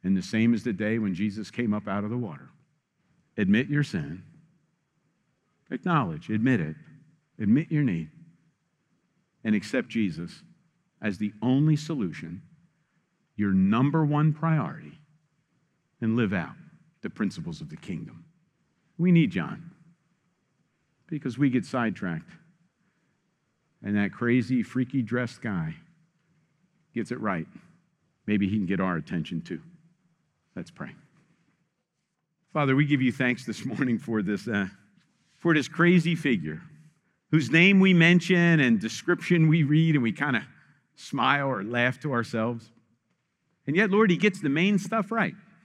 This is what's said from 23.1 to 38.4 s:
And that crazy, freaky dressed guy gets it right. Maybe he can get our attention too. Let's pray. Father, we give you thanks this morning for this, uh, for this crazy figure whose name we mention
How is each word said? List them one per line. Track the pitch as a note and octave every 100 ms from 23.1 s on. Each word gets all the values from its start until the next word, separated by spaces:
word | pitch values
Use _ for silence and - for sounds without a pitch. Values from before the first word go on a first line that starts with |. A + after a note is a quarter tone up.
| _ _ _ _ _ _ _
And | G#2+ G#2
that | G2+
crazy, | - A#2+ B2 A2 B2+
freaky | G#2+ B2+ B2+ C#3
dressed | G#2+ B2 A#2+ -
guy | A#2+ F#2+ D#2+ D#2+ _ _ _ _ _ _ _ _ _ _ _
gets | A2+ A2
it | A#2+
right. | G#2+ F2+ D#2+ - _ _ _ _ _ _ -
Maybe | G#2 G2
he | G#2+
can | F2+
get | F#2+
our | F#2 E2+
attention | D#2 F2+ D2+ E2
too. | - D#2+ - - _ _ _ _ _ _ _ -
Let's | F2
pray. | - - - _ _ _ _ _ _ _ _ _ _ _ _ _ _ _
Father, | D#3 C#3+
we | C3 D3
give | C#3+
you | B2+
thanks | - B2+ B2
this | - G#2+ -
morning | G#2+ B2+ A2+
for | - A2
this, | G2 G2+ A#2
uh, | G#2 F#2+ - _ _ _ _ _ _
for | E3+
this | D#3 C3
crazy | - F3 F3+ D#3+
figure | E3+ D3+ A2+ D#2 D#2 - - - _ _ _ _
whose | D#3 A#2+
name | D#3 F#3 G3
we | F#3+
mention | F3+ E3 F3 - F3+